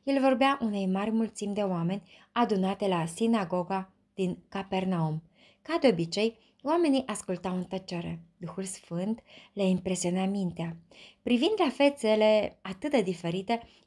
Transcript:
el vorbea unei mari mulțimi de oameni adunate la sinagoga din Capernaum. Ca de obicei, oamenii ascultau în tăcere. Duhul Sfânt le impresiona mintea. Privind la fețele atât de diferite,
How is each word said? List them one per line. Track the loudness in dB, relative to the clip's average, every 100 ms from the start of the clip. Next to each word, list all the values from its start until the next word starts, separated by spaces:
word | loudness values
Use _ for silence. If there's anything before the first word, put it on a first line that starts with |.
el | -2 2
vorbea | 4 4 2 2
unei | -2 -2 0
mari | 0 0
mulțimi | 0 -2 -4 -6
de | -2
oameni | -2 0 0 -2 -6 -20 -10
adunate | -2 0 2 0 0 0
la | 0 -2
sinagoga | -2 0 0 0 -4 -2 -6 -6 _ _
din | -4 -4 -4 _
Capernaum. | -10 -4 -2 0 0 0 -2 -8 _ -20 _
Ca | -4 2
de | 4
obicei, | 4 0 0 -2 -2 _ _
oamenii | -2 2 2 2 0
ascultau | -8 -6 -6 -4 -4
în |
tăcere. | -4 -8 -8 -8 -8 -10 -14 _
Duhul | -12 -8
Sfânt | -10 -10 -8 -6 -4 -4 _ -20 -18
le | -2
impresiona | 2 2 0 -2 0 0 0
mintea. | -2 -4 -4 -8 -8 -18 -20 -20 _
Privind | 0 2 2 2
la | 0
fețele | 4 2 4 0 4 6 4 2 -6
atât | -12 -8 0
de | 0
diferite, | 0 -2 -4 -4 -2 -4 -4 _